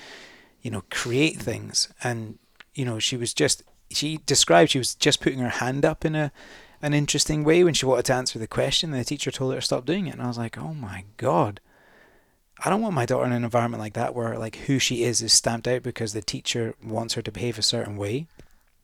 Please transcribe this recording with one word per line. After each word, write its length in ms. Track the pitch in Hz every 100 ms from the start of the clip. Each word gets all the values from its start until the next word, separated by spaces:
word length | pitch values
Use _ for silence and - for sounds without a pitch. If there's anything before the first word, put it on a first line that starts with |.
| - - - - _ _
you 100 | 113
know, 120 | 104 -
create 480 | - 123 123 156 -
things. 500 | - 107 107 - - -
And, 340 | 123 117 110 - _ - -
you 100 | -
know, 140 | 123 113
she 180 | - 127
was 160 | 117
just, 300 | - 143 - - _ -
she 280 | - 147 160 -
described 440 | 143 - 165 160
she 60 | 135
was 160 | 117
just 260 | - 147 -
putting 160 | 127 131
her 100 | 123
hand 360 | - 123 135 156
up 180 | 156
in 100 | 160
a, 160 | 156 147 - - - - _
an 100 | 147
interesting 500 | 147 147 147 - 151
way 220 | 151 170
when 100 | 180
she 120 | 135 127
wanted 180 | 123 123
to 80 |
answer 240 | 127 127 117
the 80 | 110
question, 460 | - 131 - 165
and 80 | 135
the 40 | -
teacher 240 | 143 -
told 240 | - 131
her 60 | 131
to 40 |
stop 220 | - 135 123
doing 220 | 185 160
it. 40 |
And 80 | 127
I 60 | 123
was 80 | 117
like, 220 | 117 -
"Oh 160 | 151
my 300 | 151 107 95 101 -
God. 420 | 123 165 117 98 _ _ _ _ _ _ _ _ _ -
I 60 | 151
don't 120 | 202
want 120 | 226
my 120 | 156 117
daughter 180 | 127 127
in 60 |
an 100 | 120
environment 380 | 117 117 117 117
like 120 | 107
that 200 | 110 123
where, 240 | 123 117 117
like, 160 | 113
who 240 | - - 135
she 240 | - 120
is 180 | 120 113
is 120 | 113
stamped 340 | - 123 117 120
out 160 | 123
because 300 | 123 - 113
the 100 | 107
teacher 540 | - 131 - 123 113 -
wants 340 | 113 107 117
her 80 | -
to 100 | 107
behave 260 | 98 120 113
a 40 |
certain 340 | - 117 104 104
way." 300 | 101 127 165 - - _ _ _